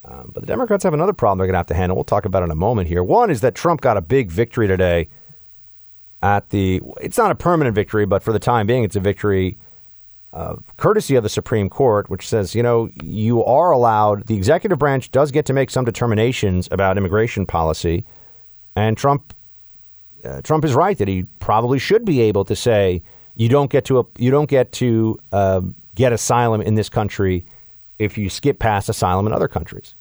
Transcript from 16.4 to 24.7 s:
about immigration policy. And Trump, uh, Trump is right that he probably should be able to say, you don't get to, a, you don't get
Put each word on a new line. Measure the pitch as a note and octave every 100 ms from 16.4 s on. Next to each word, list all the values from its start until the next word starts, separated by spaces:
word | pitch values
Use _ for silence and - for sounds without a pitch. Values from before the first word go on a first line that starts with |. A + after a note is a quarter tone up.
| G#2 F2+ F2+
about | F2 G2 F#2+
immigration | G2 G2 A2+ - F#2
policy. | - D#2+ D#2+ F2 E2+ - _ _ _ _ _ _ -
And | G#2+ A2
Trump, | C#3 C#3+ - - _ _ _ _ _ _ _ _ -
uh, | C2+
Trump | - D#3+ D#3
is |
right | B2 F3+ G3+
that | G2
he | F#2+ F2+ _
probably | - G#2+ A#2+ C3+
should | - G#3 A#3
be | C#3+
able | A2+ G2+ F#2+
to | G#2
say, | - A2 G2 F2+ - _ _ -
you | A2+
don't | C#3 C#3
get | C#3+ -
to, | C3
a, | A#2 -
you | B2
don't | C#3 D3+
get | C#3 B2